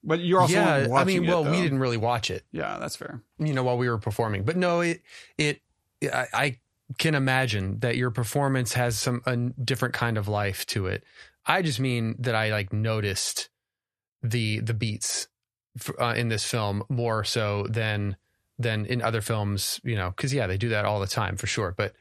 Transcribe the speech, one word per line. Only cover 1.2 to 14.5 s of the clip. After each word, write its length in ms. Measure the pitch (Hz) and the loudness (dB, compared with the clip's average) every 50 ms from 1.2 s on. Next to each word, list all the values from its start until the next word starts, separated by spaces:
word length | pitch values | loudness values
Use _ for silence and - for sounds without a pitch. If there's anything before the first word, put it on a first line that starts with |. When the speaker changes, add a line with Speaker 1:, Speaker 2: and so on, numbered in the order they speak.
Speaker 2:
mean, 40 | 175 | 2
Speaker 1:
it, 40 | 170 | 2
Speaker 2:
well, 160 | 175 170 151 | 2 2 2
we 60 | 139 160 180 | 2 2 2
Speaker 1:
though. 40 | |
Speaker 2:
didn't 160 | 180 160 139 131 | 2 2 2 2
really 200 | 131 123 120 113 | 2 2 2 2
watch 320 | 104 117 120 120 104 - | 2 0 0 0 -2 -4
it. 120 | 95 95 - _ | -6 -6 -8 _
Speaker 1:
Yeah, 280 | - 165 156 53 50 50 | -8 -6 -6 -4 -6 -6
that's 160 | - - - | -6 -8 -8
fair. 260 | - - - - 120 - _ _ - | -10 -12 -12 -12 -12 -14 _ _ -4
Speaker 2:
You 140 | 156 151 | -2 0
know, 100 | 143 131 | 0 2
while 140 | 127 123 123 123 | 2 2 2 2
we 100 | 127 123 | 2 2
were 100 | 117 107 | 0 0
performing. 460 | 101 113 104 - 117 110 104 95 98 | -2 -2 0 0 0 0 0 0 0
But 120 | 110 - | 0 0
no, 240 | 180 180 175 170 170 | 2 2 2 2 2
it, 220 | 175 170 170 170 _ - - - - - _ - | 2 0 0 -4 _ -20 -20 -20 -20 -14 _ 0
it, 220 | 151 147 147 - _ _ _ _ _ _ _ _ | 0 0 0 -2 _ _ _ _ _ _ _ _
I, 240 | - 139 127 127 127 - | -4 -2 0 0 -2 0
I 260 | - 107 135 147 123 - _ _ _ _ _ _ 135 - | 0 2 2 2 0 -4 _ _ _ _ _ _ -6 0
can 160 | - 160 156 | 0 2 2
imagine 640 | 143 135 131 131 131 131 123 107 104 92 95 98 107 | 2 2 4 4 2 2 2 0 0 -2 -2 -2 -2
that 160 | - 120 117 | 0 0 0
your 140 | 123 123 127 | 2 0 0
performance 600 | 110 - 120 110 - 147 143 139 135 131 123 107 | 0 -2 -2 0 0 0 2 2 2 2 0 0
has 240 | - 123 123 120 113 104 | 0 2 2 2 0 0
some, 240 | - 135 123 117 - | 0 0 -2 0 0
a 100 | 131 127 | -2 0
different 580 | 120 120 123 127 - 123 - 131 - - 123 - | 0 -2 -2 -2 -4 -2 -2 0 0 0 -2 0
kind 220 | - 120 117 113 107 | 0 0 0 0 0
of 80 | 101 | 0
life 380 | 104 104 104 104 98 95 - - - | 0 0 0 0 -2 -2 -4 -6 -4
to 180 | - 107 95 | -4 -2 -2
it. 180 | 92 98 101 - _ - - - - _ _ _ | -2 -4 -6 -6 _ -20 -20 -20 -20 _ _ _
I 180 | - 156 190 | 0 0 2
just 160 | 185 156 135 107 | 2 0 0 0
mean 360 | 131 131 123 120 113 113 107 - | 0 0 0 0 0 -2 -4 -2
that 140 | 123 127 113 | -2 0 0
I, 160 | 110 110 107 | 0 0 0
like, 220 | 107 104 101 98 | 0 -2 -2 -2
noticed 800 | - 107 110 113 110 110 104 101 95 - - - - - - - _ _ _ _ _ _ _ _ _ _ _ _ _ _ | -2 -2 0 0 0 0 0 -2 -2 -2 -4 -4 -4 -6 -8 -10 _ _ _ _ _ _ _ _ _ _ _ _ _ _
the, 380 | - 117 110 123 113 107 | -4 -2 0 0 0 0